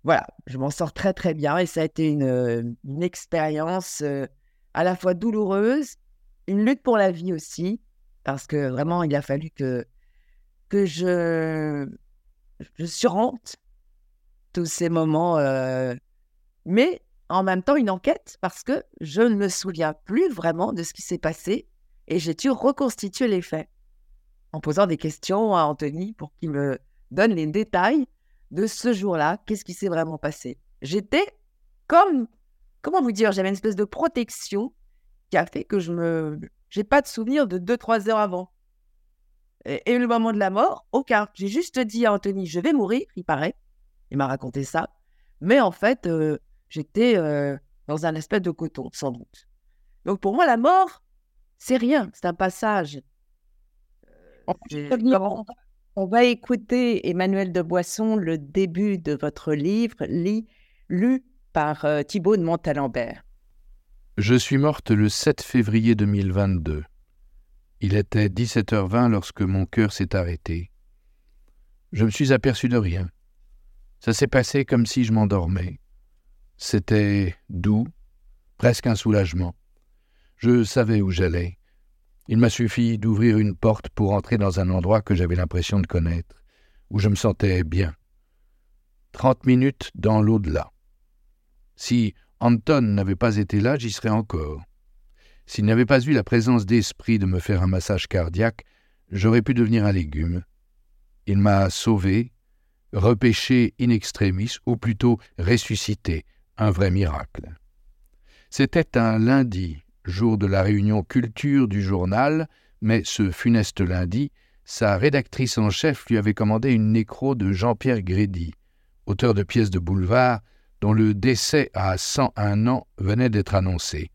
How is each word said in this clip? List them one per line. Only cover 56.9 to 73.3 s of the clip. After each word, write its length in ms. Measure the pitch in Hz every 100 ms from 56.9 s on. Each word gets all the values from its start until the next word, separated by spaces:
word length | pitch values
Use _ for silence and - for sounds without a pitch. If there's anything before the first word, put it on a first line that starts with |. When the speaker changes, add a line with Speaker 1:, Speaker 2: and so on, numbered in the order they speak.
| 220 -
Speaker 2:
Emmanuel 440 | 175 185 196 190
de 80 | 175
Boisson, 540 | 165 180 175 - 220 220
le 220 | 165 160
début 600 | 143 170 190 170 208 196
de 200 | 160 147
votre 340 | 151 - -
livre, 440 | 151 156 214 233 - -
li-, 400 | 160 175 220 220 _ _ _ _
lu 340 | 180 233 262 _ _ _
par, 320 | 160 151 151 151
euh, 160 | 151
Thibaut 340 | 143 202 170 214
de 80 |
Montalembert. 800 | 165 170 165 147 139 123 117 - - - _ _ - - _ - - -
Speaker 3:
Je 180 | 98 123
suis 220 | - 135
morte 340 | 147 147 -
le 160 | 107 104
sept 340 | - - -
février 540 | - 127 107 113 113 110
deux 100 | 104
mille 280 | 104 98
vingt-deux. 500 | 92 98 92 80 76 76 _ _ _ _ - _ _ _ _
Il 160 | 98 104
était 320 | 101 107 101
dix-sept 460 | 92 117 117 98
heures 160 | 107 92
vingt 180 | 113 120
lorsque 340 | 107 - -
mon 240 | 95 95 90
cœur 280 | - 107
s'est 200 | - 95
arrêté. 580 | 98 87 85 - 85 87 _ _ _ _ _ _ _ _ _ _ _ _
Je 100 | 95
me 60 | 110
suis 240 | - 139
aperçu 340 | 131 135 117 127
de 80 | 120
rien. 340 | 95 87 90 _ _